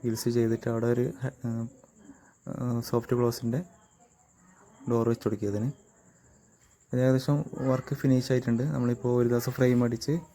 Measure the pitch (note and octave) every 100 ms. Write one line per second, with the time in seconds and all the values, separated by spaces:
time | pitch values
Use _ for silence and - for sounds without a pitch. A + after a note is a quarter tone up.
0 | A#2+ A2+ - A#2+ A2+ A2+ - A2+ A#2 A#2+
1 | B2 - C3 - A#2+ A2+ A2+ - - _
2 | - - - _ - - B2 A#2+ A2 A#2+
3 | A#2 A#2+ A#2+ A#2 A#2 B2+ F3+ - _ _
4 | _ _ _ _ _ _ - - - A#2
5 | A#2 A#2 A2+ G#2 G2+ G#2 A#2+ - _ _
6 | _ _ _ _ _ _ _ _ _ B2+
7 | C3 C3 C3 D3 - - C3 C3 - C#3
8 | C3+ B2+ B2+ B2+ B2 A#2 C#3 C#3+ A#2+ A#2+
9 | B2 B2 A#2+ A#2+ B2 B2+ B2+ B2 A#2+ A#2
10 | - E3 E3